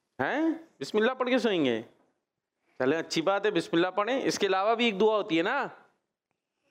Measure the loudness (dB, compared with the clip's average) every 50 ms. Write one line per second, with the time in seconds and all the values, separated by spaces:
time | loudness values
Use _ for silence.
0 | _ _ _ -4 -2 -2 0 0 0 0 -2 -2 -8 _ _ -12 -12 -2 0 0
1 | 2 2 0 0 0 2 2 2 2 2 2 2 2 2 0 -2 -4 -10 _ _
2 | _ _ _ _ _ _ _ _ _ _ _ _ _ _ _ -2 0 0 0 0
3 | -2 -4 -4 -2 0 0 0 0 0 0 -2 -2 -4 0 0 0 0 0 0 -2
4 | -2 0 -2 -2 -2 -2 -2 0 0 0 0 0 2 0 2 2 2 0 2 2
5 | 2 4 4 2 0 0 0 0 0 0 -2 -2 -4 -6 -10 -16 -20 _ _ _
6 | _ _ _ _ _ _ _ _ _ _ _ _ _ _